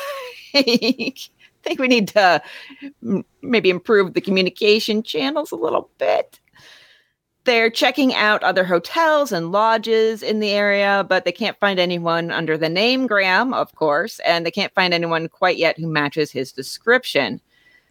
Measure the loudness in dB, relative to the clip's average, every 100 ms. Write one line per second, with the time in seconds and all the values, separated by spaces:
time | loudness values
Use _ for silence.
0 | -10 -12 -14 -18 -2 0 2 0 0 -2
1 | -6 -10 -16 _ _ _ -8 -2 2 2
2 | 2 2 4 2 -2 -16 -20 -18 -18 -12
3 | -4 -4 -6 _ -2 0 2 0 2 2
4 | 2 -2 0 0 0 0 2 2 0 -4
5 | -4 -4 -4 -4 -6 -6 -4 -4 -6 -6
6 | -2 -2 -4 _ _ _ -20 -20 -20 _
7 | _ _ _ _ 0 2 2 2 0 2
8 | 2 2 2 2 2 0 2 0 0 0
9 | 2 2 0 -2 -2 0 2 0 2 2
10 | 2 0 -4 -2 0 0 2 2 2 2
11 | 2 0 0 -4 -4 -2 0 0 0 -2
12 | -2 -2 -2 -4 -2 -2 -2 0 0 0
13 | 0 0 2 2 0 -2 -4 -2 0 0
14 | -2 -4 0 0 -2 -4 -4 0 0 0
15 | 0 -2 -4 -2 0 2 0 0 -4 -2
16 | -2 -2 -4 -4 -8 -10 -14 -4 0 0
17 | 0 -2 -2 -4 -14 _ _ _ _